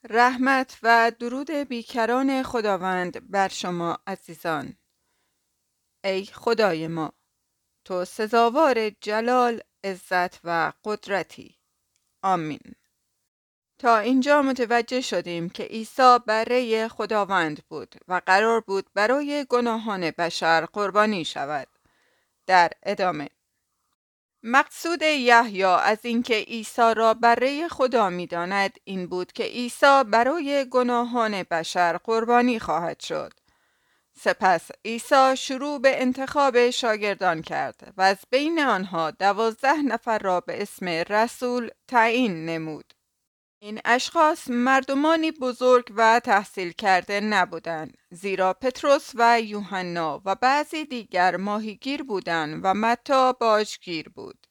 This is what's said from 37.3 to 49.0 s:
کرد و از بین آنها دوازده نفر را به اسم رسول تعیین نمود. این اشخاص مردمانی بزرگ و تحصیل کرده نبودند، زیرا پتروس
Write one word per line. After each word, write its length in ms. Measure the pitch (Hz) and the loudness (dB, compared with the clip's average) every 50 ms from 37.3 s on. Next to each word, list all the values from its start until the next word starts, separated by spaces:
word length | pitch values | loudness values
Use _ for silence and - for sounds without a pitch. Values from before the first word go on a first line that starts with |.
| 165 160 | 0 -2
کرد 520 | 156 - 160 143 143 131 - _ - - - | -6 -6 -6 -6 -6 -6 -10 _ -20 -16 -2
و 60 | - | 2
از 160 | 190 190 202 190 - _ | 2 2 2 2 -4 _
بین 300 | 247 269 294 320 339 320 | -2 0 0 0 0 0
آنها 500 | 294 262 214 185 190 185 180 165 160 156 | 2 2 0 0 -2 -4 -4 -4 -4 -4
دوازده 720 | 151 _ 190 202 202 196 226 226 220 _ - 262 302 311 | -2 _ 0 0 2 2 0 -2 -2 _ 0 0 2 2
نفر 360 | 285 254 214 226 _ 240 220 208 | 0 -2 -4 -4 _ -4 -4 -2
را 220 | - 190 180 175 | 0 0 0 0
به 220 | - - 143 - | -2 -4 -8 -8
اسم 260 | 208 - - - 190 180 | -8 -10 -10 -8 -6 -4
رسول 840 | 165 160 175 - 208 214 226 240 - - 254 247 247 247 233 220 - _ _ - | -4 -4 -2 0 2 0 0 0 -2 -6 -4 -4 -2 -4 -4 -6 -12 _ _ 0
تعیین 580 | 254 233 226 233 226 247 262 220 175 160 160 | 2 2 2 4 2 2 0 0 -2 -4 -6
نمود. 480 | 165 165 165 160 156 151 143 - _ _ _ _ _ _ _ _ _ _ _ _ _ _ _ | -6 -6 -6 -6 -8 -10 -12 -16 _ _ _ _ _ _ _ _ _ _ _ _ _ _ _
این 220 | 208 208 214 214 - | -16 -14 -14 -6 0
اشخاص 640 | - 233 262 - - - 339 311 302 330 - - - | 2 2 2 2 -2 2 4 4 4 2 -2 -6 -4
مردمانی 800 | 240 240 240 262 269 269 262 - 277 277 294 311 330 330 320 320 | -2 0 2 2 2 2 0 -2 -2 0 2 2 2 2 0 -4
بزرگ 600 | 311 311 254 254 233 - 254 254 254 247 240 - 202 | -4 -4 -6 -6 -4 0 4 4 4 4 4 0 0
و 240 | 208 226 220 226 240 - | 4 4 6 4 4 4
تحصیل 480 | 254 208 202 202 - - 202 185 175 | 2 2 2 2 -2 -8 -8 -8 -8
کرده 480 | 160 - 220 196 190 180 175 - 202 202 | -8 -2 2 2 2 2 2 -2 -4 -4
نبودند، 760 | 202 214 214 196 180 202 170 160 - 165 165 156 156 - - _ _ _ | -2 0 2 0 0 0 -4 -10 -8 -8 -8 -8 -10 -12 -16 _ _ _
زیرا 420 | 180 170 190 202 190 190 185 185 | -20 -10 -6 -6 -2 0 0 0
پتروس 580 | 185 _ 262 254 254 - - 294 277 302 | 0 _ -4 -6 -4 -2 2 2 2 2